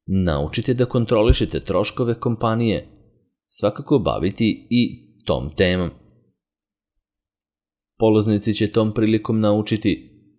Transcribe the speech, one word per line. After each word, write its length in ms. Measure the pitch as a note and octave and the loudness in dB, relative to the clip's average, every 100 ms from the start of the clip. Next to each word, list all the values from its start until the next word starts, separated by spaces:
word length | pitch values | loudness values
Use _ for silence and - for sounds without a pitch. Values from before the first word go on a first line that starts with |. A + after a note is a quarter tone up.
| - | -4
Naučite 680 | F#2+ F2 D2 D2 B2 B2 | 0 2 0 -2 -4 -2
da 120 | B2 B2 | 0 0
kontrolišete 760 | B2 A2+ A2 A2+ D3 G2+ D2 | 0 0 2 2 2 0 -4
troškove 600 | - F2 G#2+ - A#2+ A#2 | -2 -2 -2 -2 -2 -2
kompanije 680 | A#2+ A2+ A2+ A2+ A2+ D#2+ - - _ _ _ _ _ | -2 -2 -2 0 0 -2 -6 -20 _ _ _ _ _
svakako 520 | - G2+ - C#3 C#3+ | -4 -4 -4 0 0
baviti 680 | D2+ G#1+ F#2 - A2+ - - | 2 -2 -4 0 -2 -2 -2
i 380 | A#2+ A#2 - - _ - | 0 0 -4 -20 _ -4
tom 240 | C2+ D2 - | -4 -4 0
temom. 320 | F#2 F#2 E2+ - _ _ _ _ _ _ _ _ _ _ _ _ _ _ _ _ _ _ _ - | 0 2 -2 -8 _ _ _ _ _ _ _ _ _ _ _ _ _ _ _ _ _ _ _ 0
Polaznici 560 | A2 G#2+ G#2+ G#2 A2+ | 4 4 2 0 0
će 180 | G2+ G#2 | -2 0
tom 220 | A#2 A2 | 0 0
prilikom 460 | G#2+ A2 A2 - A2 | 0 0 0 0 0
naučiti 720 | G#2+ G#2 G#2 G#2+ G2+ - - - _ | 2 2 0 0 0 -2 -6 -20 _